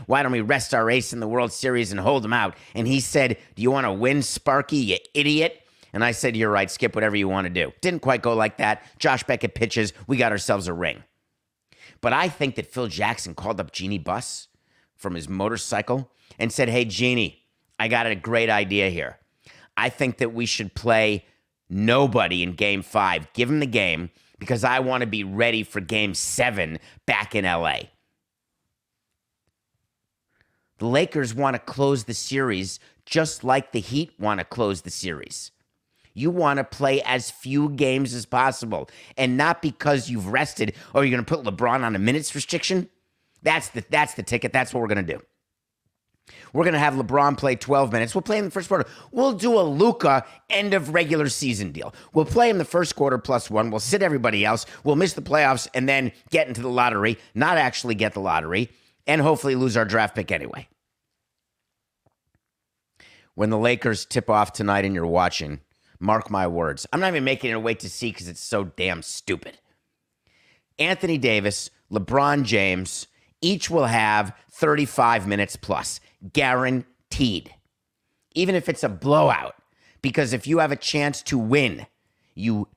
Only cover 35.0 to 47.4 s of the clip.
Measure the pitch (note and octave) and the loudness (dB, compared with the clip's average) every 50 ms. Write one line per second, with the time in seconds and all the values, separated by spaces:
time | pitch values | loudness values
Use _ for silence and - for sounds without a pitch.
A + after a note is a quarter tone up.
35 | - F#2 E2 C#2+ - - - - - - _ _ _ _ _ _ _ _ _ _ | -8 -8 -8 -8 -10 -14 -14 -14 -14 -16 _ _ _ _ _ _ _ _ _ _
36 | _ _ - - B2+ E3 F3 F3+ E3 C#3+ C#3+ C#3+ B2+ - - - C#3 C#3 C3+ C3+ | _ _ -8 -4 -2 -2 0 2 2 2 2 0 -2 -4 -4 0 2 2 2 2
37 | - - B2+ B2+ A#2+ - - - - C3 C3+ C#3+ D3 D3+ C#3+ C3 C#3+ C3 C3 C3+ | 0 0 -2 -2 -2 -6 -12 -12 -8 -2 0 0 0 0 0 0 2 2 2 2
38 | C#3 B2 A#2+ A#2+ G#2 - - B2 C3 C3+ B2 - - A2+ G2+ D#2 C2 - - - | 0 -2 -4 -8 -6 -2 0 2 2 2 0 -2 -6 -6 -6 -6 -8 -10 -16 -20
39 | - - - - C3 B2+ B2 C3 D3 E3 E3+ - - D#3 - - - D3 C#3+ C3+ | -20 -12 -4 -2 0 0 2 2 2 2 0 0 -2 -6 -6 -2 0 0 0 0
40 | - - B2 A2+ F#2+ F#2+ G#2+ C3 D3+ C#3+ - - A2+ G#2+ - - - - - C#3 | 0 -2 -4 -4 -4 -2 0 0 0 -2 -4 -4 -4 -4 -4 -6 -10 -2 0 2
41 | C#3 C3+ B2+ B2 A2+ - E3 D#3+ C3 G#2+ G2 - A#2+ A#2+ A#2+ C3+ B2 A2+ G#2+ F#2+ | 2 2 2 0 -2 -2 -4 -2 -2 -4 -4 -2 0 0 0 0 0 -2 0 0
42 | G2 A2+ C3 D#3 D3+ - - D3 - - - E3+ - - F#3+ F#3 F3+ - _ _ | 2 2 2 0 -2 -6 -8 -8 -6 -6 -4 -4 -2 -2 -2 -2 -2 -4 _ _
43 | _ _ _ _ _ _ _ _ - D#3 D#3 D#3+ - - - A#2+ G#2 - D#3 D3+ | _ _ _ _ _ _ _ _ -2 0 0 0 -2 -6 -8 -10 -6 0 0 2
44 | D3+ C#3+ - - G2+ - B2 A#2 - A#2+ - C3+ B2+ - - B2+ A#2 G#2 G#2 G2+ | 2 0 -2 -6 -6 -4 -2 -2 -2 0 0 0 0 0 -2 -4 -2 0 0 -2
45 | F#2 D#2+ C#2 - - _ _ _ _ _ _ _ _ _ _ _ _ _ _ _ | -2 -2 -6 -8 -12 _ _ _ _ _ _ _ _ _ _ _ _ _ _ _
46 | _ _ _ _ _ - - - - - - C3+ E3 F3+ E3 D3+ D3 D3 C3+ C3 | _ _ _ _ _ -20 -20 -20 -18 -4 -2 0 2 2 2 4 2 2 2 0
47 | B2+ G#2+ B2 C#3+ C#3+ C#3+ C#3 A2 | 0 2 4 4 4 4 4 2